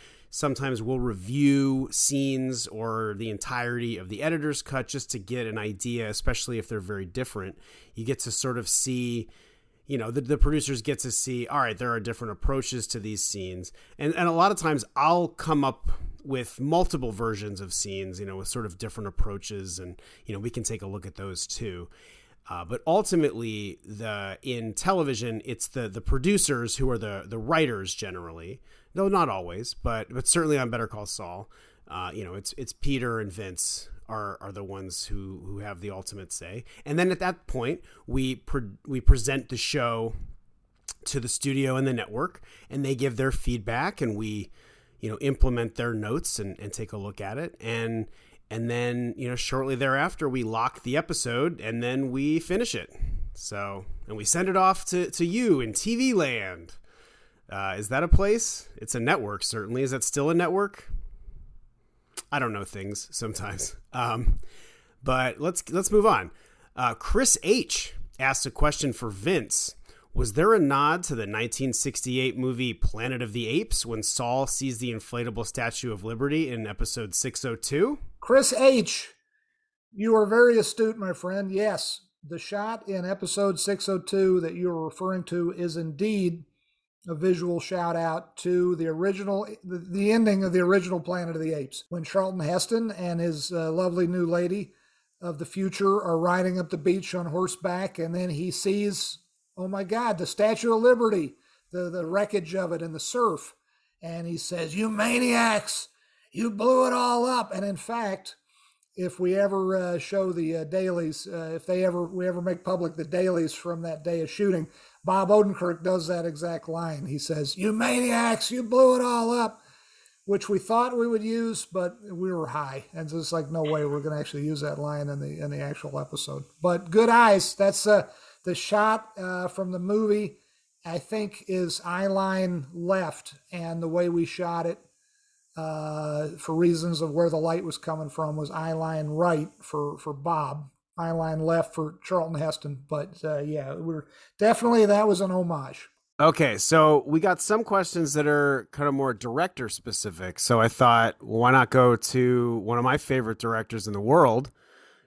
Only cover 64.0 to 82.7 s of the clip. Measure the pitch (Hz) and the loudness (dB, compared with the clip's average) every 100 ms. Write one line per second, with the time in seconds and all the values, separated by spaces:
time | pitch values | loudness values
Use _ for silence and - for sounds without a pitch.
64 | 120 113 120 - - - - - _ _ | -2 2 4 4 0 -10 -20 -20 _ _
65 | 131 127 127 - 156 180 - 170 190 208 | 0 2 0 -2 -4 -4 -4 -2 4 6
66 | 208 123 87 - - _ _ - 123 117 | 6 4 0 -12 -20 _ _ -2 -2 -2
67 | - 214 254 - 160 240 - - - - | 2 4 4 4 4 2 2 -4 -6 -8
68 | - - 135 135 135 - 147 - 143 - | -10 -2 0 0 -4 2 2 4 -2 -2
69 | 117 98 123 180 104 - - - - - | -6 -4 0 0 0 -2 -4 -8 -20 -20
70 | _ - 117 107 196 226 143 139 147 170 | _ 0 0 4 4 6 6 4 4 2
71 | - 123 101 110 117 - 135 117 139 - | -2 -4 -4 -4 -4 -2 -2 -2 -2 -4
72 | 127 127 131 123 127 120 127 110 - 110 | -2 0 0 0 -2 0 -2 2 0 2
73 | 123 127 117 113 110 147 220 - 120 110 | -2 -4 -4 -4 0 0 0 -2 -2 -4
74 | 107 - 120 131 131 - 135 113 123 110 | -2 -2 0 0 0 -2 -4 -4 -6 -6
75 | - 120 117 107 107 - 117 - 123 101 | -6 -6 -4 -4 -6 -4 -4 -4 -6 -6
76 | 107 113 139 156 143 120 107 101 - - | -6 -2 0 0 -2 -4 -6 -2 -2 -2
77 | 107 - 131 - 127 113 - 143 226 294 | -4 -4 -4 -4 -6 -6 -2 2 2 0
78 | - - - 262 - 254 269 262 175 - | -10 -10 4 4 6 6 6 6 4 -4
79 | - - _ _ _ _ _ _ _ 196 | -8 -18 _ _ _ _ _ _ _ -4
80 | 220 220 208 226 240 226 - - 220 220 | 4 6 6 8 8 8 4 2 0 0
81 | 190 170 180 196 196 190 214 185 - - | -4 -4 -4 -4 -2 0 0 0 -4 -8
82 | _ _ 147 165 - 202 220 | _ _ -12 -12 -8 -6 -6